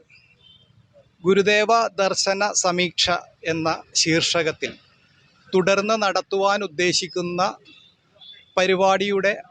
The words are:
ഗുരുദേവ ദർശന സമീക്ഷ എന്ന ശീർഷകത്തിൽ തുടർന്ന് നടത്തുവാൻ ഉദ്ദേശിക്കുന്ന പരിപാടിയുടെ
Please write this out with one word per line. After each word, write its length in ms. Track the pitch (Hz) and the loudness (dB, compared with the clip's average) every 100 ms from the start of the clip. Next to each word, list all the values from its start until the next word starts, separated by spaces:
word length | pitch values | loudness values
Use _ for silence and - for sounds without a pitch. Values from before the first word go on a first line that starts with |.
| _ - _ _ - - _ _ _ _ _ _ | _ -20 _ _ -20 -20 _ _ _ _ _ _
ഗുരുദേവ 480 | 170 196 196 208 214 226 226 185 | 0 2 4 2 4 2 2 -2
ദർശന 560 | 190 180 196 196 208 | -2 0 -2 -2 -2
സമീക്ഷ 520 | - 185 175 180 - 175 175 - _ | 0 -2 0 -2 -2 -2 -2 -6 _
എന്ന 260 | 175 165 160 160 - - | -6 -4 -4 -6 -6 -4
ശീർഷകത്തിൽ 760 | 170 160 160 170 160 - 123 113 _ _ _ _ _ _ - | 0 0 0 -2 -2 -4 -10 -12 _ _ _ _ _ _ -2
തുടർന്ന് 480 | 190 180 196 202 220 | 0 2 2 2 0
നടത്തുവാൻ 580 | 202 185 - 196 196 208 | 0 -2 -4 -2 0 0
ഉദ്ദേശിക്കുന്ന 800 | 190 151 180 - 175 180 175 175 196 - - - _ _ _ _ - - _ | -4 -2 -2 -2 -4 -6 -6 -2 -4 -4 -18 -20 _ _ _ _ -20 -20 _
പരിപാടിയുടെ 800 | - 185 185 190 190 202 196 190 214 - | 0 2 4 4 2 2 0 0 -2 -10